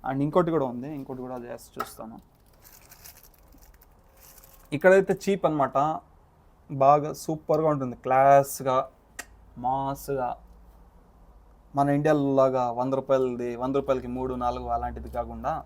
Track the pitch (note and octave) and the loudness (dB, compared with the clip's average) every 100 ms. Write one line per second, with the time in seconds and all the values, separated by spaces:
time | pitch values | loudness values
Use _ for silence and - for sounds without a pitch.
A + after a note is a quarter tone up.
0 | B2 C3+ D3 E3 F3 G3+ C3+ A#2+ C3+ D3+ | -6 -2 0 2 2 0 -2 -6 -10 -12
1 | C3+ C3 B2+ B2+ A#2+ A#2+ - - - - | -12 -12 -10 -12 -12 -14 -16 -14 -14 -12
2 | A3 A3+ - _ _ _ - - - - | -16 -18 -20 _ _ _ -20 -20 -20 -20
3 | - - - _ _ - - - _ _ | -20 -20 -20 _ _ -20 -20 -20 _ _
4 | _ _ - - - - - C#3+ F#3 F#3+ | _ _ -20 -20 -20 -20 -8 2 6 6
5 | F#3+ F#3+ - G3 E3+ D#3 C3 C3+ D3+ D#3+ | 4 -2 0 0 0 0 0 2 0 -2
6 | - - _ _ _ _ _ C#3+ C3+ D3 | -10 -20 _ _ _ _ _ 2 6 6
7 | D3 C#3+ - D#3 - D#3 D#3+ D3 C3 A#2 | 4 -8 -6 -8 -2 0 2 0 -4 -6
8 | B2 C3 C#3 C#3 C#3 - C3+ C3 - _ | 0 4 8 8 6 -4 0 0 -2 _
9 | _ - - - - - B2 C3+ C3+ C#3 | _ -20 -20 -20 -20 -8 -4 -2 -4 -8
10 | - C#3 B2 A#2 - - - - - - | -6 -4 -4 -8 -16 -20 -20 -20 -20 -20
11 | _ - - - - - - C#3+ C#3 C#3+ | _ -20 -20 -20 -20 -20 -10 -2 2 2
12 | D3+ D3+ C#3 C3+ C3 C3 B2 A#2 B2+ C3+ | 2 2 2 4 2 2 -2 -2 -2 -2
13 | C3+ C3+ C3 A#2+ A#2+ A#2+ B2+ C#3 C3+ C3 | 0 0 0 -2 -6 -6 -4 -4 -2 -4
14 | B2 B2 C3 B2 B2 B2 B2 A#2 A#2+ A#2+ | -4 -8 -6 -4 -4 -4 -4 -6 -6 -10
15 | A#2 A#2+ A#2 A#2 A#2+ D#3 | -10 -8 -8 -8 -8 -8